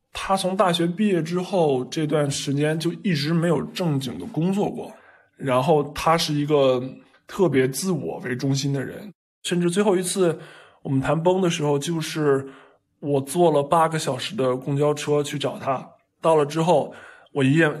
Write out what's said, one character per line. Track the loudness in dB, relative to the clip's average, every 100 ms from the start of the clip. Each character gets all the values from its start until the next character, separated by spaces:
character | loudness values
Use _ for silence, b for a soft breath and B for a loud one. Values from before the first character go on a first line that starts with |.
| _ -10
他 | -2 0
从 | 0 0
大 | 2
学 | 2 0
毕 | 0 2
业 | 2
之 | 0 -4
后， | -2 0 2 0 -2
这 | -4 -2
段 | 0 0
时 | -4 -4
间 | -2 0 -2
就 | -4 -2
一 | -2
直 | 0 0
没 | 0 2
有 | 0
正 | -2 -4 -2 -2
经 | -4 -10
的 | -8
工 | -2 0
作 | 0 -2
过， | -4 -12 B B B B -8
然 | 0 2
后 | 4 2 2
他 | -2 0 2
是 | 0
一 | -2 2
个 | 4 4 2 -4 -12 B B -10
特 | 0 2
别 | 4 0
自 | 0 -2
我 | -2 -4 -8
为 | -8 -4
中 | -2 0
心 | -2
的 | -4
人， | -6 -10 -16 -20 _ _
甚 | -4 0
至 | 0
最 | 2
后 | 2 2
一 |
次 | 0 0 0 0 B B B B
我 | -2
们 | -2
谈 | 0 2
崩 | 2 2
的 | 0
时 | 0
候， | 0 0
就 | -2 -4
是 | -4 -2 2 2 -2 B B B _ -10
我 | -2 -2
坐 | -2 2 4
了 | 4
八 | 2 2 2
个 | 0
小 | -4 -6
时 | -6 -2
的 | -2 -2
公 | -2 0
交 | 0
车 | 0 0 0
去 | 0 -4
找 | -6 -6
他， | -6 -6 -8 -20 _ _
到 | 2 4
了 | 2
之 | 0
后， | 2 2 2 B B B B
我 | 0
一 | 4 6
夜， | 4 0